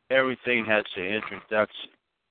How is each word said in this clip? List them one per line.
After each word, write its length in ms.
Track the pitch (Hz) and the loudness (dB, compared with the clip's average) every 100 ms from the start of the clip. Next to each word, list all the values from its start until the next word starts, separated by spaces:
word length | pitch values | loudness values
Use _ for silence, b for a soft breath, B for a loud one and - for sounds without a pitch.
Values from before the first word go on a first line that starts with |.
| - | 0
everything 540 | 131 131 120 123 120 107 | 2 2 0 0 0 2
has 180 | 107 - 98 | 0 0 -4
an 60 | |
introduction, 840 | 92 107 - 95 - 107 104 - - _ _ _ _ | -4 -4 -6 -12 -2 0 0 -4 -18 _ _ _ _